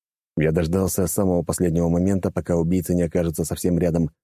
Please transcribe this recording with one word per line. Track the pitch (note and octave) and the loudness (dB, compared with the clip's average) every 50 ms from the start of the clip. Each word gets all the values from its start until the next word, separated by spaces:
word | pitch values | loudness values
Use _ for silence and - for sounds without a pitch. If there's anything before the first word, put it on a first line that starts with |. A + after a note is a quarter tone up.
| _ _ _ _ _ _ - | _ _ _ _ _ _ -4
Я | - D2+ D#2+ | -2 0 2
дождался | D#2 F2+ E2 D#2 F2 F#2+ F#2+ F2+ - - F2+ F2 | 2 0 0 0 0 0 0 0 -2 -2 -4 -2
самого | - - G2+ F#2+ F2+ F2 D#2+ | -2 0 0 2 2 0 0
последнего | - E2+ - F2+ F2 D#2+ E2+ E2+ E2+ | -2 -2 0 0 0 2 2 2 2
момента, | E2+ F2 F2+ G2 G2 F#2 - F#2 | 2 2 2 2 0 0 -2 -2
пока | - F2 D#2+ - F2 E2+ | -4 -4 -2 0 0 0
убийца | E2 E2+ F#2 F#2 E2 - F2 | 2 2 0 0 0 0 0
не | F2 E2+ | 0 0
окажется | D#2+ - F2+ E2+ E2+ D#2 - E2 | 0 0 0 0 0 -2 -2 -4
совсем | - F2 - - F2+ F2 E2 | -4 -4 -4 -2 0 0 2
рядом, | F2+ E2+ D#2+ E2+ E2 - - _ | 2 2 2 2 0 -2 -4 _